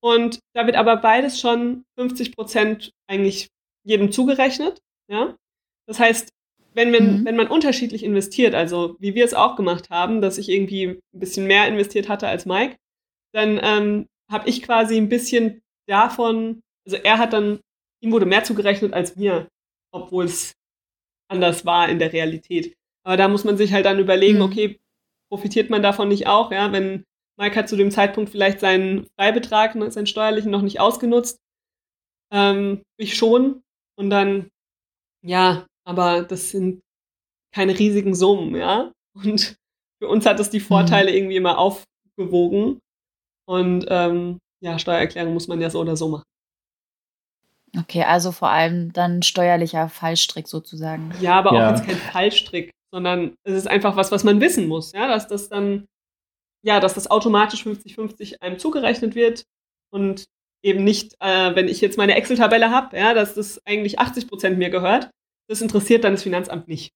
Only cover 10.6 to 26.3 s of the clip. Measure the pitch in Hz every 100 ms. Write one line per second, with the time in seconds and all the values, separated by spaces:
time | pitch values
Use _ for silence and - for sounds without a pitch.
10.6 | 196 196 185 185 _ 190 185 - 190 196
11.6 | 214 214 202 208 202 202 - 180 180 185
12.6 | 254 - _ _ _ _ _ 214 214 214
13.6 | - 214 208 208 - _ _ 214 233 247
14.6 | - 233 220 226 214 240 247 240 226 214
15.6 | _ _ - 202 233 233 233 226 226 226
16.6 | _ _ - 190 - 220 233 226 208 208
17.6 | _ _ _ _ 226 226 190 196 220 208
18.6 | 202 202 208 - 175 - 202 175 160 _
19.6 | _ _ _ 180 - 180 175 175 - -
20.6 | _ _ _ _ _ _ _ 190 180 170
21.6 | 175 170 170 170 165 165 160 160 _ 175
22.6 | 170 _ _ _ 185 185 196 202 208 202
23.6 | 208 196 190 196 190 185 196 208 190 196
24.6 | 208 208 _ _ _ _ _ 202 208 226
25.6 | 214 214 202 202 202 202 -